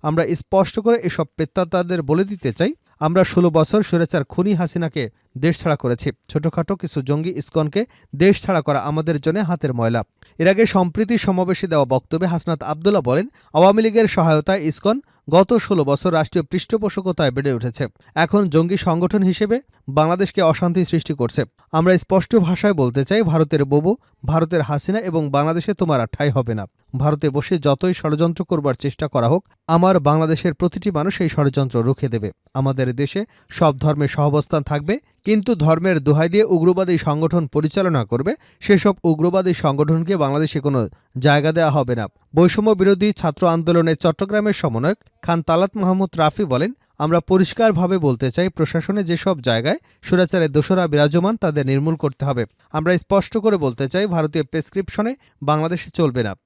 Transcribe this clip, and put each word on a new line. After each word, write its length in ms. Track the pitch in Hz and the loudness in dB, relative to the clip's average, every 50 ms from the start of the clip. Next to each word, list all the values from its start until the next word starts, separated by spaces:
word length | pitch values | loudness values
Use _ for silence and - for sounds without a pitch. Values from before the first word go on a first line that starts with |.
"আমরা 240 | - 151 156 165 165 113 | -4 0 0 0 0 0
স্পষ্ট 480 | 165 - - _ - 190 185 - - 226 | -2 -6 -4 _ 0 2 2 0 -2 -2
করে 200 | 202 233 233 233 - | 0 0 0 2 0
এসব 220 | 175 - - 160 - _ | -4 -4 -4 -6 -8 _
প্রেতাত্মাদের 680 | - 160 - _ 190 180 165 190 180 180 175 180 170 | -6 -6 -4 _ -4 -4 -2 -2 -2 -2 -2 -4 -4
বলে 220 | 147 135 151 170 196 | 0 0 0 0 0
দিতে 300 | 196 208 175 - 131 110 | -2 -6 -6 -6 -6 -2
চাই, 200 | - 170 247 320 _ _ _ _ _ | -2 -2 -2 -4 _ _ _ _ _
আমরা 240 | 151 160 170 185 180 | -2 0 4 2 2
ষোলো 260 | - - 175 180 175 | 4 2 2 2 4
বছর 340 | 156 165 151 - - 214 196 | 4 2 2 2 2 0 0
স্বৈরাচার 400 | - - 170 165 - - 160 135 | 0 0 0 0 0 -2 -4 -4
খুনি 300 | _ - - 180 208 202 | _ -4 -2 0 0 0
হাসিনাকে 560 | 165 180 156 - 175 170 156 - 156 123 104 _ _ _ _ _ | 0 -2 -4 -4 -4 -6 -4 -4 -6 -6 -6 _ _ _ _ _
দেশছাড়া 380 | 131 139 170 165 - - 170 147 | -2 0 0 0 0 -2 -2 -2
করেছি। 360 | - - 123 120 117 - 147 - _ _ - | 0 0 -2 -2 -2 -2 -6 -6 _ _ -6
ছোটখাটো 460 | - 156 147 165 - - 160 - 202 | -6 -4 -4 -2 -4 -4 -4 -4 -4
কিছু 260 | 180 - 160 - 156 | -6 -6 -6 -6 -6
জঙ্গি 280 | 131 131 143 151 160 185 | -2 -2 -2 -2 -2 -6
ইসকনকে 560 | - 135 147 - - 165 156 151 - 196 233 _ _ _ _ _ - | -6 -8 -10 -4 -2 -2 -2 0 -2 -4 -4 _ _ _ _ _ -2
দেশছাড়া 460 | 139 170 196 196 - - - 190 165 | 2 4 4 4 4 0 -2 -2 -2
করা 180 | 151 - 143 135 | 0 0 -2 -2
আমাদের 400 | - 143 151 156 156 165 160 147 | -2 -2 -4 -2 -2 -2 -2 -2
জন্য 200 | - 160 160 208 | -2 -2 -2 0
হাতের 340 | 208 160 175 160 - 139 127 | -2 -2 -2 -2 -2 -4 -2
ময়লা।" 300 | 120 117 113 117 117 104 _ _ _ - _ _ | -2 -2 0 0 -2 -4 _ _ _ -20 _ _
এর 100 | - 165 | 0 2
আগে 180 | 180 196 196 226 | 2 4 4 2
সম্প্রীতি 520 | 214 - 196 185 175 151 202 220 196 240 | 2 4 2 2 2 0 -2 -2 0 0
সমাবেশে 500 | 214 - 208 190 180 185 180 190 - - | 0 0 0 0 0 0 -2 -2 -4 -2
দেওয়া 180 | 180 160 151 139 | 0 2 0 2
বক্তব্যে 420 | 123 131 127 _ _ 156 160 185 | 2 0 -2 _ _ -4 -2 -2
হাসনাত 360 | 175 175 165 - 170 165 143 - | -2 -2 -4 -2 -4 -6 -4 -4
আবদুল্লাহ 380 | - 151 156 165 202 208 190 | -8 -8 -2 0 2 2 2
বলেন, 260 | 131 123 127 156 202 277 _ _ _ _ - | 2 2 0 0 0 -2 _ _ _ _ 2
"আওয়ামী 280 | 156 180 190 202 220 | 6 6 6 6 4
লীগের 260 | 220 220 208 226 220 | 2 2 2 2 2
সহায়তায় 520 | 185 - 185 160 165 156 151 151 - 190 196 | 2 2 2 2 4 2 2 2 0 -2 -2
ইসকন 420 | 147 160 151 - - - 226 277 - _ _ _ _ - | -2 -4 -6 -2 -2 -2 -2 -2 -6 _ _ _ _ 2
গত 240 | 147 175 196 - 247 | 4 4 4 4 2
ষোলো 300 | 220 - - 202 170 143 | 0 2 0 0 0 2
বছর 300 | 139 139 - - 185 165 | 0 -2 0 0 0 0
রাষ্ট্রীয় 300 | 160 156 - - 180 156 | 0 -2 0 -2 -4 -4
পৃষ্ঠপোষকতায় 880 | _ - 185 - _ - 220 214 196 - 202 185 185 170 - 156 135 | _ -6 -6 -4 _ -4 -2 -2 -4 -6 -4 -6 -4 -2 0 -2 -2
বেড়ে 220 | 123 139 139 143 127 | 0 -2 -2 -2 -2
উঠেছে। 340 | 117 117 123 113 - 139 107 _ _ _ - _ | -2 -4 -6 -6 -6 -8 -8 _ _ _ -8 _
এখন 340 | 143 165 - - 208 202 175 | -2 0 2 2 2 2 4
জঙ্গি 280 | 143 160 165 175 196 | 2 2 2 2 -2
সংগঠন 460 | 190 - 185 165 170 180 180 - 208 196 | -2 0 0 0 0 0 0 0 2 2
হিসেবে 380 | 185 175 - 214 196 233 262 - _ _ _ _ - | 2 2 0 -2 -2 -2 -4 -4 _ _ _ _ -4
বাংলাদেশকে 520 | 135 151 156 160 175 185 196 - - 196 | 0 0 2 2 2 0 -2 -2 0 2
অশান্তি 440 | 180 160 151 - 180 175 170 185 175 | 2 2 2 2 0 0 0 0 0
সৃষ্টি 280 | - - 160 - - 151 | 0 0 -2 -2 -4 -4
করছে। 320 | - 120 113 - - 127 - _ _ _ _ | -4 -4 -2 -2 -4 -4 -4 _ _ _ _
আমরা 260 | - 160 165 185 185 | -2 2 4 4 4
স্পষ্ট 380 | 170 - _ 190 190 - - - | 2 2 _ 0 0 2 2 2
ভাষায় 380 | 226 175 160 185 - - 208 196 | 2 2 2 0 0 0 0 2
বলতে 320 | 151 131 123 120 139 135 | 2 0 0 0 -2 -2
চাই, 160 | - 196 220 | 0 0 0
ভারতের 440 | 220 160 151 165 160 143 160 147 143 | 0 2 2 2 2 2 2 -2 0
বুবু, 300 | 135 143 147 156 180 226 - _ _ _ _ - | 2 0 0 2 0 -4 -4 _ _ _ _ -6
ভারতের 360 | 127 156 160 165 160 180 165 | -2 0 0 0 0 0 -2
হাসিনা 380 | 139 - 151 143 - - 190 226 | -2 -2 -4 -4 -2 -2 -4 -2
এবং 300 | 202 185 156 165 156 143 | -4 -2 -2 -2 -2 0
বাংলাদেশে 440 | 139 143 147 160 165 170 - - 202 | 0 0 0 0 -2 -2 -2 -4 -2
তোমার 280 | - 190 165 147 127 | -2 0 0 0 0
আর 60 | 113 - | 0 -4
ঠাঁই 180 | - - 147 143 | -4 -2 -2 0
হবে 240 | 113 135 123 117 113 | 0 0 -2 -2 -4
না। 120 | 107 98 - _ _ _ _ - | -6 -6 -12 _ _ _ _ -6
ভারতে 320 | 127 139 151 156 147 160 147 | -2 0 0 0 0 -2 -2
বসে 280 | 131 147 135 - 190 | -2 -2 -2 -2 -4
যতই 360 | 165 135 151 139 - - 180 175 | 0 0 0 0 0 0 -2 -2
ষড়যন্ত্র 500 | - - 156 151 151 165 170 165 - 180 | -2 -2 -4 0 0 0 0 0 -4 -4
করবার 300 | _ 180 156 143 139 123 | _ -4 -2 0 -2 -4
চেষ্টা 340 | - - 143 - - 156 | -2 -4 -8 -6 -6 -8
করা 200 | 143 - 127 117 | -2 -2 0 2
হোক, 180 | 117 156 190 _ _ _ _ _ | 2 0 0 _ _ _ _ _
আমার 320 | - 165 170 180 190 190 170 | 0 2 4 4 4 2 4
বাংলাদেশের 540 | 139 143 151 156 160 156 160 - - 180 156 | 2 2 2 2 2 0 -2 -2 -2 -4 -2
প্রতিটি 380 | _ 175 175 - 185 - 214 | _ -4 -2 -2 -2 -6 -4
মানুষ 300 | 175 151 151 196 - - | -2 -2 -4 -4 -2 -2
এই 80 | 180 156 | -2 -2
ষড়যন্ত্র 520 | - - 147 139 127 143 135 127 117 120 | 0 0 0 0 2 0 -2 0 0 0
রুখে 260 | 113 123 135 - - | 0 0 0 0 -2
দেবে। 240 | 123 113 110 104 98 - _ _ _ _ | -4 -4 -4 -6 -6 -10 _ _ _ _
আমাদের 420 | 135 139 135 135 131 131 123 123 | -2 -2 -2 0 -2 -2 -4 -2
দেশে 300 | 123 143 135 - 196 214 _ _ _ _ _ | -4 -4 -4 -4 -6 -8 _ _ _ _ _
সব 280 | - - 170 156 139 | -2 0 2 2 2
ধর্মের 300 | 131 147 156 147 143 147 | 2 0 0 0 0 -2
সহাবস্থান 560 | 135 - - 143 147 139 151 139 - - 151 139 | -2 0 0 0 2 2 0 -2 0 -4 -4 -4
থাকবে, 360 | - 151 147 147 160 214 294 _ _ _ _ _ | -4 -6 -6 -2 -4 -4 -4 _ _ _ _ _
কিন্তু 320 | 202 214 214 190 254 233 | 0 0 0 2 0 -2
ধর্মের 440 | 170 147 156 160 165 170 190 180 156 | 2 2 2 2 2 2 0 0 2
দোহাই 300 | 135 143 147 151 160 170 | 2 2 2 4 2 2
দিয়ে 140 | 175 208 220 | 2 2 2
উগ্রবাদী 540 | - 180 170 160 180 180 190 190 175 175 | 2 2 2 4 2 2 2 0 0 0
সংগঠন 500 | 156 - 160 147 151 160 160 165 175 160 | 0 0 -2 -2 0 0 0 0 -2 -2
পরিচালনা 580 | 135 - 147 156 151 - 202 190 180 160 135 110 | -2 -2 -2 -2 0 -2 0 0 0 0 -2 -2
করবে, 300 | - 120 120 135 190 294 _ _ _ _ _ | -2 -4 -2 -2 -4 -6 _ _ _ _ _
সেসব 360 | - - 202 185 - 208 190 - - | 2 2 2 4 4 2 0 2 0
উগ্রবাদী 500 | 165 160 151 160 175 180 190 185 185 170 | 0 0 2 0 0 0 0 0 0 -2
সংগঠনকে 640 | - - 151 139 139 151 151 160 165 165 165 196 | 0 0 -2 0 0 0 0 0 0 0 -2 -2
বাংলাদেশে 420 | 175 147 135 139 147 160 151 - 151 | -2 0 0 0 -2 -2 -2 -4 -4
কোনো 300 | 135 143 139 127 110 95 - _ _ _ _ 131 | -2 0 0 0 -2 -2 -6 _ _ _ _ 0
জায়গা 320 | 127 151 143 147 143 160 | 2 2 4 4 2 2
দেওয়া 200 | 160 170 165 151 | 2 2 2 2
হবে 240 | 135 147 131 120 123 | 2 0 0 0 -2
না।" 120 | 117 107 95 _ _ _ _ - | -4 -4 -8 _ _ _ _ 2
বৈষম্য 360 | 156 175 180 - - 208 220 | 4 4 4 4 2 2 2
বিরোধী 400 | 214 180 190 196 202 180 202 214 | 2 4 4 2 4 4 2 0
ছাত্র 360 | 196 - - 160 143 - 185 | 0 0 -2 -4 -2 0 0
আন্দোলনের 480 | 175 165 170 165 165 170 170 165 165 160 | 2 2 2 0 2 2 4 4 2 0
চট্টগ্রামের 580 | - - 170 156 - 196 196 208 214 208 214 196 | 2 0 0 0 0 -4 -2 -2 -2 0 0 -2
সমন্বয়ক 440 | - - 143 113 113 127 165 214 _ _ _ _ _ | -2 -2 -4 -2 0 -2 -2 -2 _ _ _ _ _
খান 200 | - - 170 170 | -4 -2 -2 -2
তালাত 360 | 156 - 165 170 190 196 _ | 0 0 0 2 0 0 _
মাহমুদ 320 | 214 190 185 185 190 190 170 - | -2 0 0 0 0 -2 -2 0
রাফি 260 | 165 156 151 - - 208 | 0 0 0 0 -2 -2
বলেন, 300 | 147 127 123 160 220 262 _ _ _ _ | -2 0 -2 -2 -2 -6 _ _ _ _
"আমরা 220 | _ 147 156 165 170 | _ -2 0 0 0
পরিষ্কারভাবে 760 | - - 185 190 190 - - - 226 220 196 156 180 180 196 | 2 2 2 2 2 0 2 2 2 2 4 2 0 0 0
বলতে 340 | 185 156 143 127 117 135 127 | 0 0 0 0 0 -2 -4
চাই, 180 | - - 180 180 | -2 -2 -2 -2
প্রশাসনে 540 | - - 160 - - 165 - - 196 208 196 | 0 -2 -4 -2 -2 -4 -2 -2 -2 -2 -2
যেসব 380 | 165 175 165 - 196 180 147 | -2 -4 -2 0 -2 -2 -2
জায়গায় 360 | 123 127 113 113 117 151 208 339 _ _ _ _ | -2 -2 -2 0 0 -2 -4 -4 _ _ _ _
স্বৈরাচারের 500 | - - 185 180 185 160 - 185 165 151 | -4 0 2 2 2 2 2 0 0 2
দোসরা 360 | 139 151 143 - 190 185 180 | 2 0 2 2 2 0 2
বিরাজমান, 500 | 160 147 147 147 147 147 170 175 202 226 | 2 2 2 2 4 2 2 0 0 -2
তাদের 280 | 220 - 165 151 147 139 | 0 -2 -2 -2 -2 -2
নির্মূল 300 | 131 135 139 147 160 165 | 0 0 0 0 -2 -2
করতে 300 | 151 - 143 135 _ 139 | -2 -2 -4 -4 _ -4
হবে। 200 | 139 131 120 113 - _ _ _ _ | -4 -2 -2 -4 -6 _ _ _ _
আমরা 260 | - 156 156 175 180 | -6 -2 0 0 0
স্পষ্ট 400 | 170 - _ 196 196 185 - - | 0 0 _ 0 0 0 0 -6
করে 200 | 226 202 220 208 | -2 0 0 0
বলতে 300 | 180 147 131 117 - 139 | 2 0 -2 -2 -2 -6
চাই, 200 | 131 - 185 202 | -2 -2 -2 -2
ভারতীয় 360 | 208 170 165 156 151 147 165 147 | 0 0 -2 -2 -2 -2 -4 -4
প্রেসক্রিপশনে 720 | _ - 160 156 - _ 196 190 - - - 214 233 269 _ _ _ _ _ 147 | _ -4 -6 -6 -4 _ -6 -6 -6 -4 -4 -4 -4 -6 _ _ _ _ _ -2
বাংলাদেশে 460 | 143 151 151 156 165 175 175 - - | -2 0 0 0 -2 -4 -6 -8 -8
চলবে 340 | - - 165 143 123 127 113 | -2 0 0 0 0 -2 -4
না। 120 | 104 95 _ _ | -4 -6 _ _